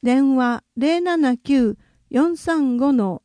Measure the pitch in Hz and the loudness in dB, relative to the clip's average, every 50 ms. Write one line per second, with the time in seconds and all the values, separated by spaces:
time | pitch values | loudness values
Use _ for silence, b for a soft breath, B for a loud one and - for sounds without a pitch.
0 | - 233 247 262 277 269 269 254 254 240 240 226 _ _ _ - 240 294 330 349 | 0 0 2 2 2 2 2 2 0 0 -2 -4 _ _ _ -4 -2 0 0 0
1 | 349 359 349 339 302 262 247 240 _ - 277 269 247 220 208 - _ _ _ _ | 0 -2 0 0 0 0 0 -2 _ 0 0 2 2 0 -2 -4 _ _ _ _
2 | _ _ - 240 294 339 349 320 - - 330 320 285 262 247 240 262 285 277 247 | _ _ -2 0 0 0 -2 -4 -4 -4 -2 0 0 0 0 0 0 0 2 2
3 | 208 190 180 - _ | 0 -2 -4 -8 _